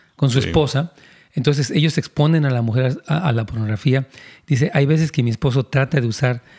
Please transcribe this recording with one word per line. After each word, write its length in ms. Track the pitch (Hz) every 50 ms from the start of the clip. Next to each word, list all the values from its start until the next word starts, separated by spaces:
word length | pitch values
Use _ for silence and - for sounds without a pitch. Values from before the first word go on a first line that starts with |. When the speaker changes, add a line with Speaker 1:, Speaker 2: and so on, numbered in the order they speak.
| _ _ _
Speaker 1:
con 140 | - 143 135
su 120 | 117 135
Speaker 2:
Sí. 60 | - 92
Speaker 1:
esposa. 440 | - 160 147 131 - 135 160 170 - - - - - _ _ _ _
Entonces, 360 | - 120 151 143 143 139 117
ellos 280 | - 156 151 160 - 170
exponen 480 | - - - - 147 156 165 160 147
a 40 | 139
la 120 | 127 120
mujer 400 | 117 113 110 127 131 127 - - - -
a, 100 | 151 - 190 151
a 20 |
la 140 | 117 117 110
pornografía. 600 | - - 113 110 107 107 104 - 127 127 135 131 - - - - - - - _ -
Dice, 240 | 143 120 143 - -
"Hay 120 | - 143
veces 260 | 139 156 156 160 147
que 100 | - - 123
mi 60 | 117
esposo 340 | 113 - - 139 120 135 131
trata 360 | - - 135 135 131 - 143
de 60 | 120 117
usar 360 | 110 - 135 123 123 120 - - -